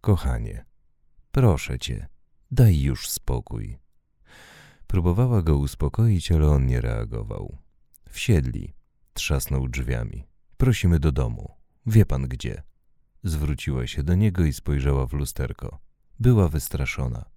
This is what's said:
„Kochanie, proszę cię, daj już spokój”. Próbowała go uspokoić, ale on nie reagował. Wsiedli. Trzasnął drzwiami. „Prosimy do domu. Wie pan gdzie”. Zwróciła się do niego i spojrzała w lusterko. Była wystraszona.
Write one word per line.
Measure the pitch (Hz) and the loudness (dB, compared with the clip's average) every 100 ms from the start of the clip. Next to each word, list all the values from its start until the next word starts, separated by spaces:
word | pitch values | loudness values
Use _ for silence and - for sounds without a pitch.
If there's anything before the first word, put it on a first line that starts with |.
„Kochanie, | - 95 65 58 55 50 - _ _ _ _ _ _ | 2 2 2 -4 -6 -12 -16 _ _ _ _ _ _
proszę | - 123 73 - 64 | 2 4 4 -2 -8
cię, | - 55 - - _ _ _ | -8 -10 -12 -20 _ _ _
daj | 127 117 80 | 4 6 6
już | 69 64 - | 2 -2 -6
spokój”. | - - 62 55 57 50 53 _ _ _ _ _ - - - - _ - | -8 -4 -6 -6 -10 -10 -14 _ _ _ _ _ -20 -20 -20 -20 _ -2
Próbowała | 92 87 90 123 113 | 0 2 2 2 2
go | 80 73 | 2 0
uspokoić, | 71 - 73 - 113 95 - | 0 -2 -4 0 2 2 2
ale | 80 76 | 2 4
on | 73 65 | 4 2
nie | 62 | 0
reagował. | 58 57 55 55 53 50 50 - _ _ _ _ - | -2 -4 -6 -8 -10 -10 -12 -14 _ _ _ _ -20
Wsiedli. | - - 92 64 57 50 - _ _ _ | -10 2 2 2 -6 -12 -16 _ _ _
Trzasnął | - - 71 - 67 64 | -10 -4 -4 -2 -4 -4
drzwiami. | 62 60 60 57 - - _ _ - | -6 -6 -6 -6 -12 -16 _ _ 0
„Prosimy | 127 113 90 82 | 2 2 4 4
do | 76 | 2
domu. | 67 60 55 - - _ _ - | 0 -4 -6 -12 -18 _ _ 2
Wie | 110 104 | 4 4
pan | 65 65 | 0 -4
gdzie”. | 64 60 50 - _ _ _ _ _ | -6 -8 -10 -16 _ _ _ _ _
Zwróciła | 95 78 73 69 - 65 60 | -4 -2 -2 -2 -4 -4 -4
się | - | -4
do | 71 90 | 0 2
niego | 107 90 80 | 2 2 0
i | |
spojrzała | 67 - 71 67 67 64 | 0 -2 0 2 0 -2
w | |
lusterko. | 73 69 - 65 - - - - _ _ - | -4 -6 -6 -8 -8 -12 -14 -20 _ _ 0
Była | 120 117 87 | 4 6 4
wystraszona. | 78 - - 65 - 65 57 - | 2 -4 -4 -4 -4 -6 -6 -12